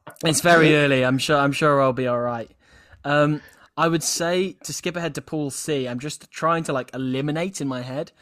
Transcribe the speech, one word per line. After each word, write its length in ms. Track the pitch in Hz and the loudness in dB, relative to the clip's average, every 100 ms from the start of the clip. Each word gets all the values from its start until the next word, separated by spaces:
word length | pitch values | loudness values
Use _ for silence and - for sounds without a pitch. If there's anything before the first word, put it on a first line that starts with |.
| - - | -20 -4
It's 180 | 165 147 | -2 2
very 340 | 175 170 156 151 | 6 6 8 6
early. 280 | 143 131 | 4 2
I'm 140 | 127 131 | 2 0
sure, 200 | - 147 | 2 2
I'm 140 | 139 | 2
sure 300 | 139 156 143 | 2 2 4
I'll 100 | 135 | 2
be 120 | 123 127 | 0 -2
all 140 | 120 | -2
right. 300 | 120 117 110 _ _ - _ - | -2 -6 -10 _ _ -20 _ -10
Um, 380 | 143 147 147 151 - _ - - | -2 2 2 0 -6 _ -12 -2
I 120 | 165 | 0
would 160 | 165 | 2
say 500 | - - 170 185 190 - | -2 -2 -2 0 -2 -6
to 80 | - | -12
skip 240 | - 175 170 | -8 -8 -6
ahead 200 | 170 143 | -6 -8
to 60 | |
Pool 280 | - 156 143 | -8 -6 -6
C, 380 | - - 143 123 | -6 -4 -4 -4
I'm 100 | 123 | -6
just 320 | 147 - - | -8 -12 -16
trying 340 | - 165 165 160 | -4 0 0 -2
to, 80 | |
like, 180 | 135 123 | -4 -6
eliminate 680 | 131 131 131 147 156 185 - | -6 -4 -2 -2 -4 -6 -6
in 60 | 139 | -6
my 140 | 127 | -6
head. 300 | 123 135 170 _ | -8 -8 -10 _